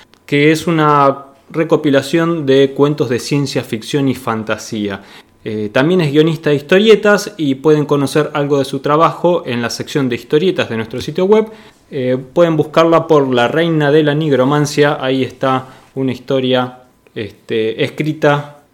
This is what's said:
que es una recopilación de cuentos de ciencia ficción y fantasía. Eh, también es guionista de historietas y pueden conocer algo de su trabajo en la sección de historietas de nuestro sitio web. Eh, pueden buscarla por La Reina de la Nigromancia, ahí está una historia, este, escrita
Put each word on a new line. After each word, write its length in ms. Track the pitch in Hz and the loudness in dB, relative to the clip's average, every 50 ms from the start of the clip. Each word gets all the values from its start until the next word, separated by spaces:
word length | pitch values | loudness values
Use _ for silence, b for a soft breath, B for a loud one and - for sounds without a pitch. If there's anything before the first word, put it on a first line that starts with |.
| b b b b _ | b b b b _
que 240 | - 147 143 147 156 | -2 0 2 4 4
es 160 | 160 156 - | 2 2 0
una 600 | 175 165 160 151 151 147 143 139 139 131 - - - - _ _ - | -2 0 2 2 4 4 4 4 2 2 -2 -6 -20 -20 _ _ -8
recopilación 960 | - 156 165 156 165 135 151 147 135 135 131 - 170 165 165 170 170 160 143 | -6 -4 -2 0 0 0 2 2 0 0 0 0 0 0 0 0 -2 -2 0
de 260 | 131 135 139 139 135 | 2 2 4 2 2
cuentos 360 | 139 139 143 147 151 147 139 117 | 2 2 0 2 0 0 -2 -2
de 100 | 123 113 | -2 -4
ciencia 440 | - - 147 143 139 131 - 131 | -4 -2 -2 -2 -2 -2 -4 -6
ficción 460 | 120 - 123 107 - - - 143 139 135 | -6 -6 -8 -8 -6 -4 -4 -2 0 -2
y 60 | 123 | -2
fantasía. 880 | 127 - 120 110 110 104 110 107 104 - - 120 107 104 98 98 95 B B B B B B _ _ - | -4 -4 -6 -6 -4 -4 -6 -6 -6 -8 -8 -6 -6 -6 -6 -6 -8 B B B B B B _ _ -10
Eh, 220 | 113 107 107 107 104 | -8 -6 -6 -6 -2
también 300 | - 127 135 165 185 180 | 0 0 2 2 2 0
es 100 | 160 139 | 0 2
guionista 400 | 139 151 156 165 156 156 - 151 | 2 2 2 2 0 -2 -2 0
de 60 | 147 | -2
historietas 800 | 135 143 - 185 196 214 226 208 208 214 208 208 185 - - - | 0 0 2 2 4 6 6 4 4 4 2 2 0 -2 -6 -8
y 200 | - 156 139 131 | -4 -2 -2 -2
pueden 280 | - - 156 156 151 143 | 0 2 2 2 2 2
conocer 460 | 147 147 143 139 131 - 156 143 - | 0 0 0 0 0 0 -2 -2 -2
algo 260 | - 147 143 139 143 139 | -2 -4 -2 0 0 0
de 60 | 135 | -2
su 160 | - 143 131 | -2 -4 -4
trabajo 640 | - 139 151 156 165 147 139 - - 175 175 - - | -2 0 2 2 2 2 0 0 0 0 0 0 -2
en 160 | - 120 120 | -4 -4 -4
la 80 | 120 113 | -4 -4
sección 400 | - - 117 - - 147 135 123 | -6 -8 -8 -4 -4 -2 -2 -2
de 60 | 120 | -2
historietas 560 | 117 - - 156 156 190 185 - 135 110 101 | -4 -4 0 0 0 2 0 0 -2 -4 -4
de 60 | 117 | -4
nuestro 260 | 113 110 - 127 123 | -6 -8 -8 -8 -10
sitio 240 | - 156 151 185 185 | -10 -8 -4 -2 2
web. 220 | 196 214 220 214 220 B B B B B B _ - | 2 2 2 2 -2 B B B B B B _ -12
Eh, 260 | 170 139 127 127 127 131 139 - | -8 -4 -2 -2 -2 -2 -4 -2
pueden 240 | - 180 170 165 160 | 0 2 2 4 2
buscarla 500 | 151 151 - - 165 165 165 165 156 156 | 0 -2 0 2 2 4 4 4 2 2
por 220 | - 156 143 139 131 | 4 2 2 2 2
La 140 | 127 120 120 | 2 2 2
Reina 440 | 117 - 160 170 170 160 151 151 139 | 2 2 0 0 0 0 0 2 4
de 120 | 147 160 | 4 4
la 120 | 156 147 143 | 4 2 0
Nigromancia, 840 | 151 160 151 135 123 127 135 147 147 147 143 - 143 147 147 - - | 0 0 0 2 2 2 2 2 0 0 0 2 2 2 2 0 -2
ahí 240 | 135 131 135 131 | -2 -2 -2 -2
está 440 | 127 127 - - 135 131 131 131 131 B B B B B B | -2 -4 -6 -4 -2 -2 -2 -2 -4 B B B B B B
una 160 | 135 135 127 | -6 -4 -4
historia, 680 | 117 123 - - 135 135 127 127 127 127 123 123 - - - _ _ _ _ _ - | -6 -6 -6 -4 -2 -2 0 0 0 0 0 -2 -6 -14 -20 _ _ _ _ _ -12
este, 680 | 120 107 95 - _ _ - 117 110 110 110 - - 143 | -12 -12 -12 -14 _ _ -6 -4 -2 -2 -2 -2 -2 -4
escrita 800 | 123 - - 147 156 147 151 151 147 143 147 147 - - - _ _ | -4 -4 -4 -6 -6 -4 0 0 0 0 0 -2 -8 -16 -20 _ _